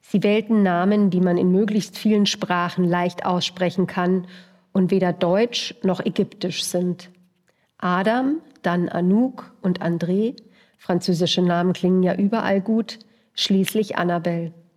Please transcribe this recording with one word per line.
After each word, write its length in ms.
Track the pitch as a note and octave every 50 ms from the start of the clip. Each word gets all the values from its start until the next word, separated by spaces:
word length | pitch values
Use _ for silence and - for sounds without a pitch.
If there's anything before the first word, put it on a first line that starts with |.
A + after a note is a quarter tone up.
Sie 200 | _ - - G3
wählten 400 | - G#3 G#3 A3 G#3+ G#3+ A3+ G#3+
Namen, 460 | G3 F#3 F3 F3 F3+ G3 G#3 G#3+ G#3 F#3+
die 140 | E3 F3+
man 160 | F#3 F3+ F3 F3
in 120 | - F#3
möglichst 460 | F3+ F#3+ A3 G#3 G#3+ G#3+ F3 - -
vielen 300 | - - G#3+ G#3+ G#3 G3+
Sprachen 580 | G3 - - - - F3+ F3 F3 E3+ - F#3 F3+
leicht 400 | E3+ E3+ F3 F3 F3+ F3 - -
aussprechen 640 | F#3 F3+ F3+ F3 - - - F3+ F3 E3+ F#3+ F3+
kann 400 | F3 - F#3+ F3+ F3+ F#3 F#3 F3+ - - - - _ _ _ _ _
und 180 | _ G3 F#3 F3
weder 240 | G3 F#3+ F#3 F3+ E3+
deutsch 600 | F3+ F#3 E3+ F3+ G3+ A#3 A#3+ A#3 - - - - _
noch 220 | - F#3 F3+ - -
ägyptisch 600 | - E3+ - G3 - - - E3 F#3 - - -
sind. 440 | - - F3+ F3+ F3+ F3 - - - _ _ _ _ _ _ _ _ _ _ _ _ _ _
Adam, 580 | - F3+ F3+ F#3 G3 A3 A3+ B3+ C4 C4+ D4+ E4 - - _ _
dann 300 | - F3+ F3 F3+ F3 D#3+
Anouk 600 | - E3 F3+ F3+ F#3+ A3 B3 C4 B3+ - - - _ _
und 180 | - F#3+ F3+ -
André. 560 | - E3+ E3+ E3 E3+ E3 F#3 G3+ G#3+ A#3 C#4+ - _ - _ _ _ _ _
Französische 640 | _ - - F3+ F3 - - F3+ D#3+ F3+ E3 - F3+
Namen 320 | F3+ F3+ F3 E3+ F3 F#3
klingen 300 | F3 - - F3+ F#3 F#3
ja 120 | F#3 F3+ -
überall 460 | - G3+ G3+ A3+ A3+ - G3 G3 G3
gut. 380 | F#3+ - A3 A3+ A3 - - - - _ _ _ _ _ _
Schließlich 600 | - - - G3 F#3+ F#3+ - - A3 G#3+ G3+ -
Annabelle. 560 | - F3 F3 F3 E3+ E3 F3 E3+ E3+ E3+ E3 - - _ _ _